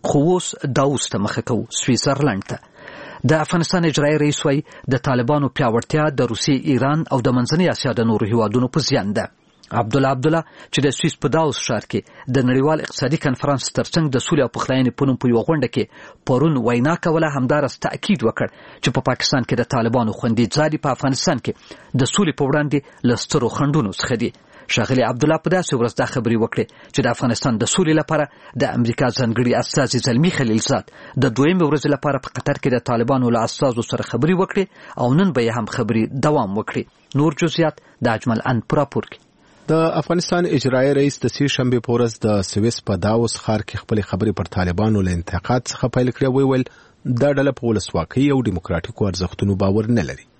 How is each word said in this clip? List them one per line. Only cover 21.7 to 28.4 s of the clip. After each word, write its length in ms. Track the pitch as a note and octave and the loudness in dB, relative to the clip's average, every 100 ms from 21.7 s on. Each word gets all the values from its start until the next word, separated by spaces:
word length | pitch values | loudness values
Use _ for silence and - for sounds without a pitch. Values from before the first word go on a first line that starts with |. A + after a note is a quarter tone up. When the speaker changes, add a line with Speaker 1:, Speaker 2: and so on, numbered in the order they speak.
| - - B2+ | -20 -4 0
Speaker 1:
د 80 | C3+ | 0
سولې 200 | - F#3 - | 2 0 0
په 60 | C#3 | 0
وړاندې 340 | D3+ D3 C#3+ - - B2 | 0 0 -2 -4 -2 0
له 60 | A#2+ | 0
سترو 340 | - D3+ A#2 - | 0 0 0 0
خنډونو 360 | C#3+ D3+ G#2+ F#2 | 0 0 -2 -4
څخه 140 | - A#2 | -4 -2
دي. 80 | A#2 - _ - - | -2 -6 _ -20 -6
ښاغلي 300 | - G#2 B2+ A#2 | -2 0 2 0
عبدالله 300 | B2 D3+ D#3+ - | 0 2 2 0
په 40 | F#3 | 0
داسې 180 | E3+ C3+ | 0 -2
ورځ 140 | A#2 - | -2 -2
دا 40 | B2 | -2
خبرې 240 | C3 A2+ A2+ | -2 0 0
وکړې 220 | A2+ - G#2+ - - | 0 -2 -6 -8 -6
چې 60 | - | -2
د 60 | A#2+ A#2 | 0 0
افغانستان 380 | B2+ A2+ D3 A2 | 0 0 0 0
د 80 | A2+ | 0
سولې 200 | - D#3+ D#3 | 2 2 2
لپاره 240 | D3+ D#3 C#3+ - | 2 0 -2 -6